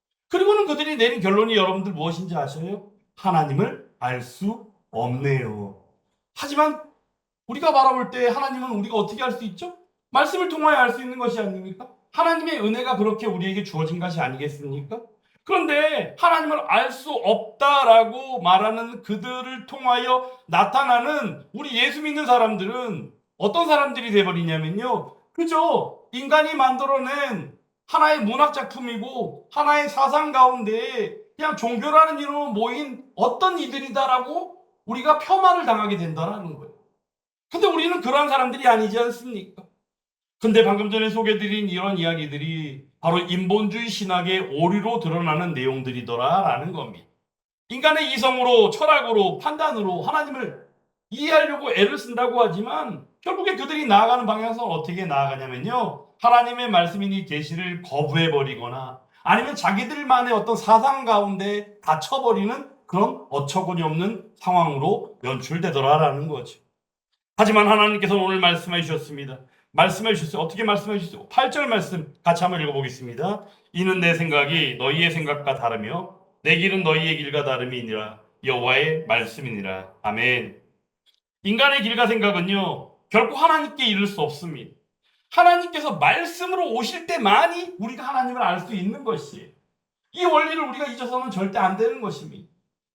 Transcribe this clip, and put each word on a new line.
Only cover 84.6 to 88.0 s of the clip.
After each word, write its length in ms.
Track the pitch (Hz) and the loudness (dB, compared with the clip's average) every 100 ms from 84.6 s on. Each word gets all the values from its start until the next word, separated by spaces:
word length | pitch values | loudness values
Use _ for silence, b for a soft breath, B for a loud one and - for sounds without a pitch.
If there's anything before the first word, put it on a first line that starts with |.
| 107 _ _ _ _ _ - | -16 _ _ _ _ _ -2
하나님께서 680 | - 349 349 349 330 294 170 | 6 6 6 0 -4 -4 2
말씀으로 720 | 156 277 339 - 359 370 339 | 2 2 -2 -6 -4 -2 -2
오실 340 | 226 220 359 330 | -2 -4 -6 -6
때만이 640 | 339 202 220 339 349 349 - | 0 4 4 4 0 -8 -8
우리가 240 | 226 254 | -10 -8